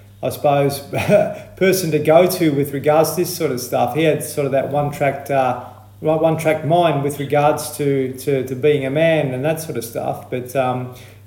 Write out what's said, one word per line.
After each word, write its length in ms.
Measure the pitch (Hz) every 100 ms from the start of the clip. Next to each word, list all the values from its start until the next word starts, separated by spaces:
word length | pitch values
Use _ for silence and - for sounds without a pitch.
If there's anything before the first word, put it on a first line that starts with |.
| - -
I 80 | 131
suppose, 500 | - 147 143 139 -
<laughs> 760 | - - - 202 - - - -
person 340 | 190 185 160
to 80 | 147
go 280 | 151 160 180
to 220 | - 165
with 220 | 139 139
regards 380 | 139 143 156 156
to 60 | -
this 180 | 170 -
sort 160 | 156
of 80 | 123
stuff. 360 | - 131 120 151
He 80 |
had 200 | 160 143
sort 220 | - - 139
of 60 |
that 160 | 135 127
one-tracked, 600 | 143 143 - 139 - -
uh, 360 | 139 127 120 - - - -
one-track 640 | 156 160 165 160 160 156 139
mind 380 | 170 170 139
with 160 | 143 143
regards 560 | 139 147 147 151 - -
to, 360 | 143 139 131 131
to, 280 | - 139 127
to 80 | 127
being 300 | 147 147 131
a 40 |
man 440 | 143 165 156 139
and 100 | 127 147
that 140 | 156
sort 160 | - 123
of 60 | -
stuff. 440 | 131 127 131 -
But, 240 | 127 123 139
um, 400 | 127 127 127 - - -